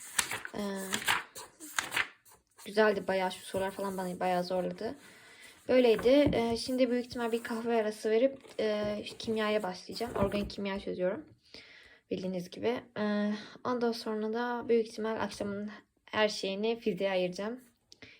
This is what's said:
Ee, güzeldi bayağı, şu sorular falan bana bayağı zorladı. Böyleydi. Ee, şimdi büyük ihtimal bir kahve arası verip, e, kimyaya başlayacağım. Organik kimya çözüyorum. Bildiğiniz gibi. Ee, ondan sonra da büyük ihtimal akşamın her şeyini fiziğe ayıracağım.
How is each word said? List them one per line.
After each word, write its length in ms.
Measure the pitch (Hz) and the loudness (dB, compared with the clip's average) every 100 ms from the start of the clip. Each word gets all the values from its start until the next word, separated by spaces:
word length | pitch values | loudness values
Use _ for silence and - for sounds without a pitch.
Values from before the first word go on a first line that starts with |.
| - - - - - | -6 -4 -4 -6 -8
Ee, 60 | - 202 190 190 202 - - - - - - 302 - - - - - - - _ - | -6 -6 -6 -4 -2 0 0 -4 -14 -18 -18 -8 -6 -2 -4 -4 -10 -20 -20 _ -16
güzeldi 400 | 208 208 214 196 185 | 0 4 6 4 0
bayağı, 240 | 190 185 | 0 0
şu 140 | - - | -4 -6
sorular 240 | 190 190 | -4 -2
falan 260 | 190 196 190 | -2 -4 -4
bana 240 | 180 180 | -6 -2
bayağı 240 | 180 180 | 0 0
zorladı. 500 | 180 185 180 180 226 285 - - - - - - - | 0 -2 -2 -4 -8 -8 -16 -20 -20 -20 -20 -10 4
Böyleydi. 640 | 254 240 214 240 285 285 | 6 8 6 8 8 8
Ee, 240 | 226 233 233 | 4 2 -2
şimdi 340 | - 254 247 | -2 2 4
büyük 160 | 247 240 | 2 -2
ihtimal 260 | 247 233 | -4 -2
bir 100 | 233 | -2
kahve 400 | 233 226 233 233 | -2 -4 0 2
arası 280 | 214 214 220 | 2 -2 2
verip, 280 | 220 269 269 - - | 4 4 2 -8 -4
e, 420 | 220 208 208 208 - - | 0 0 -2 -4 -8 -8
kimyaya 440 | 226 220 214 214 | -2 0 2 0
başlayacağım. 520 | 185 185 - 185 233 | 0 -6 -10 -8 -4
Organik 360 | - 196 208 196 | 0 0 0 -4
kimya 300 | - 202 196 | -4 -4 -4
çözüyorum. 440 | - 127 180 262 - - _ - - - - - _ | -6 -2 0 -2 -8 -20 _ -20 -20 -20 -20 -20 _
Bildiğiniz 400 | 185 185 185 175 | -4 -2 -4 -6
gibi. 300 | 190 214 254 - 208 | -4 -2 -2 -6 -4
Ee, 340 | 208 208 208 208 - - | 0 2 0 -2 -8 -8
ondan 280 | - 247 233 | -4 0 0
sonra 400 | 233 226 214 220 | 0 -4 -2 -2
da 360 | 233 240 240 233 | -2 -2 -2 2
büyük 180 | 233 226 | 2 2
ihtimal 320 | - 220 220 | -4 -4 -2
akşamın 500 | 208 - 202 202 208 - - _ | -4 -4 -6 -6 -8 -12 -20 _
her 240 | - 214 208 | -6 0 2
şeyini 520 | - 190 196 226 233 | 0 -4 -2 -2 0
fiziğe 300 | 220 180 196 | -2 0 0
ayıracağım. 500 | 185 180 180 208 254 - _ _ - - | 2 0 -2 -6 -8 -12 _ _ -20 -20